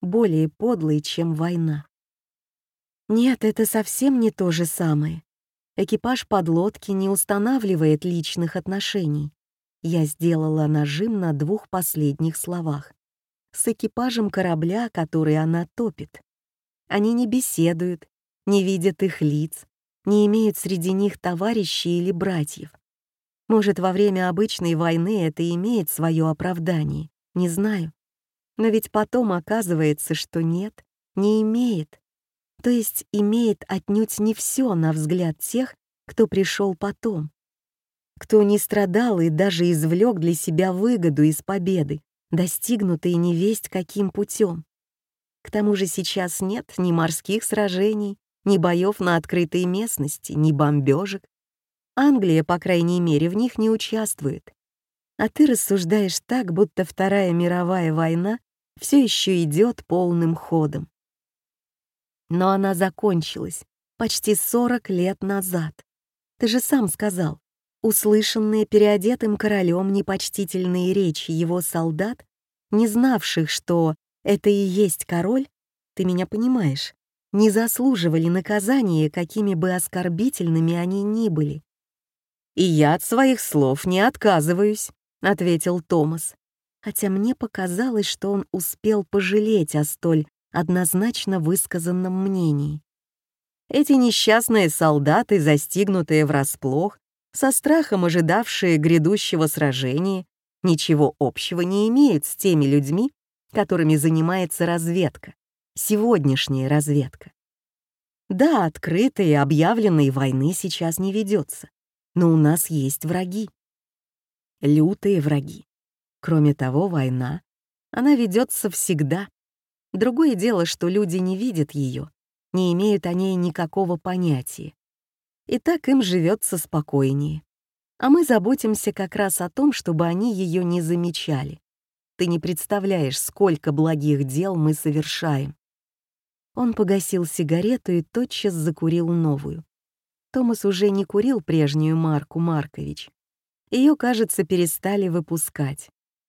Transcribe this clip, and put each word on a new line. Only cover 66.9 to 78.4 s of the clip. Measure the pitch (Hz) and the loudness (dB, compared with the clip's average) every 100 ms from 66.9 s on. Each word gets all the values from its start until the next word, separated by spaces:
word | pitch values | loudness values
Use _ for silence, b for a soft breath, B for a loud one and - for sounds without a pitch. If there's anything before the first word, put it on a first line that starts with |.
| - 208 185 156 - _ _ _ - | -2 -4 -2 -4 -6 _ _ _ -4
услышанные | 220 - 208 214 208 226 214 214 | -2 0 4 4 2 -2 0 0
переодетым | 208 208 208 208 202 247 220 208 | 0 2 4 4 0 0 -2 0
королём | 214 202 180 175 190 | 0 0 0 0 0
непочтительные | 196 196 190 - - 190 185 180 180 180 | -2 -2 -4 -6 -6 -6 -4 -2 0 0
речи | 196 180 156 - | 2 0 -2 -4
его | 160 165 180 | -2 0 -2
солдат, | - 170 165 156 208 247 - _ _ _ - | -2 -2 -2 -2 -4 -6 -16 _ _ _ -2
не | 208 226 | 2 2
знавших, | 220 262 220 - 165 156 | 2 2 2 -2 -2 -2
что | - - 170 160 156 _ _ | -4 -2 0 2 -2 _ _
это | - 202 208 | -2 0 2
и | |
есть | 202 196 185 196 - | 2 0 2 0 0
король, | - 170 185 262 277 _ _ _ _ - | -4 -2 0 -2 -4 _ _ _ _ -4
ты | |
меня | 185 180 185 | -2 0 -2
понимаешь, | 214 247 254 156 139 - _ _ _ - | -2 0 2 0 -2 -8 _ _ _ -4
не | 202 214 | 4 4
заслуживали | 208 233 - 262 214 170 165 170 | 4 0 0 0 2 2 2 2
наказания, | 185 | 0